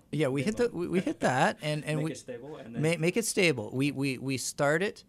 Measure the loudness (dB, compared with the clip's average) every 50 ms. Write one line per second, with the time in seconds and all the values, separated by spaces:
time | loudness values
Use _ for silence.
0 | -14 _ -2 0 0 2 2 0 0 0 0 0 0 -2 0 -2 -4 0 0 0
1 | 0 0 -2 0 0 2 2 4 2 2 2 -2 -4 -4 -4 -4 -2 -2 -2 -2
2 | -2 -4 -6 -8 -10 -12 -12 -12 -12 -14 -14 -14 -14 -10 -4 0 0 2 2 2
3 | 2 2 2 2 0 0 2 4 4 4 4 2 -2 -4 -2 0 0 0 0 0
4 | -2 -2 -2 -2 -4 -4 -4 -2 -4 -6 -2 2 2 4 4 4 2 -2 -4 -8
5 | -16